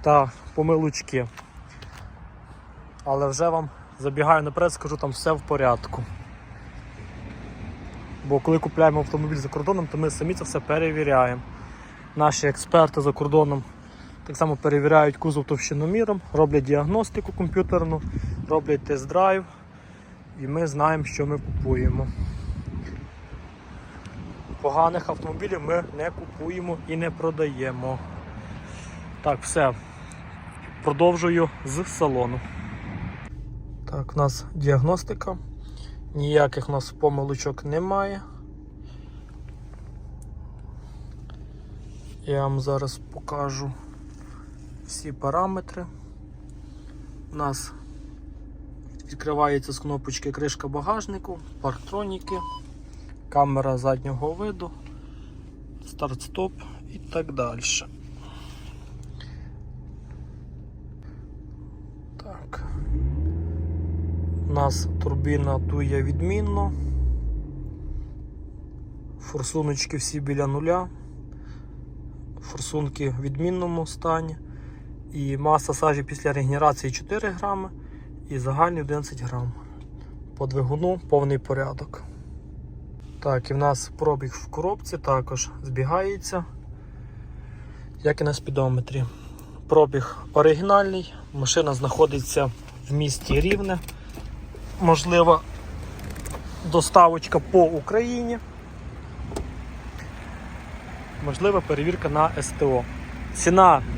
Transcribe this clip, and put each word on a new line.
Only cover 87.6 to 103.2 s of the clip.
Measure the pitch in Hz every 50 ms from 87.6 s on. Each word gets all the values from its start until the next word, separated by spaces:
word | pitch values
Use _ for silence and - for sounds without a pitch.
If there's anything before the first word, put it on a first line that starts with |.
| - - - - - - - -
як | - 147 151 -
і | 156
на | 147 143
спідометрі. | - - - 135 139 131 131 127 123 120 - 131 135 127 120 - - - - - - - - - - - -
Пробіг | - 156 151 135 139 135 123 - - - - -
оригінальний, | - 147 151 160 156 151 190 196 202 202 196 196 190 185 175 - - - - -
машина | - 139 135 127 - 170 160 147 135
знаходиться | 123 139 123 - - 156 147 143 139 123 - - 151 139 127 113 - - - - - - -
в |
місті | 143 147 151 143 131 - - - 139 143
Рівне. | 156 190 202 196 196 190 180 170 - - - - - - - - - - - - - - - - - - - -
Можлива | 185 165 165 143 147 175 175 175 165 170 160 156 - - - - - - - - - - - - - - - - - - - - - - - - - 165
доставочка | 151 170 - - - 190 175 165 165 160 - - - 160
по | - - - 185
Україні. | 170 160 170 151 139 - 196 220 240 240 247 240 240 233 240 220 - - - - - - - - - - - - - - - - - - - - - - - - - - - - - - - - - - - - - - - - - - - - - - - - - - - - - - - - -
Можлива | 143 139 - 185 202 196 185
перевірка | - - 151 139 147 170 175 - - 147
на | 143 151 156 165 - 156
С | 143 - - -
Т | 151
О. | 139 127 123 120 - - - - - - -